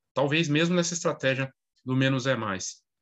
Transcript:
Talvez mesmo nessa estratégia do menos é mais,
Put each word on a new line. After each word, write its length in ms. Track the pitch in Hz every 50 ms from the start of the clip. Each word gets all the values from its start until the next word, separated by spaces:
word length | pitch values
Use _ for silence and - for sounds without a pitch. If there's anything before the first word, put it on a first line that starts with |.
| _ _ _
Talvez 360 | 131 139 143 147 160 170 147
mesmo 260 | 147 151 170 170 180
nessa 180 | 175 170 170 175
estratégia 580 | 170 - 170 143 - - 131 131 135 135 135 - _ _ _ _ _ _
do 100 | 127 131
menos 320 | 131 131 131 135 131 117
é 80 | 135 131
mais, 480 | 113 113 104 95 92 - - - - _ _ _ _